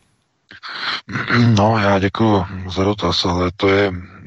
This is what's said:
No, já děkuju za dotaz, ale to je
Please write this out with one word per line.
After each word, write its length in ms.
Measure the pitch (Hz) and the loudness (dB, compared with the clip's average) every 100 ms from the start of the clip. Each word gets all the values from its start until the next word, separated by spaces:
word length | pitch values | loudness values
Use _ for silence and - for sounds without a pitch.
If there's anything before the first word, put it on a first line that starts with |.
| _ _ _ _ _ - - - - - - - - 120 117 104 | _ _ _ _ _ -20 -16 -10 -8 -8 -8 -8 -2 2 4 4
No, 200 | 104 113 | 4 2
já 220 | 101 98 | 2 2
děkuju 460 | 95 - 110 101 87 95 92 90 | 0 0 2 2 0 -8 -8 -2
za 80 | |
dotaz, 420 | 98 104 90 85 98 | 0 0 -2 -2 -2
ale 260 | 90 90 - | -2 -2 0
to 100 | 98 | 2
je 220 | 98 101 90 87 - | 2 0 -4 -12 -20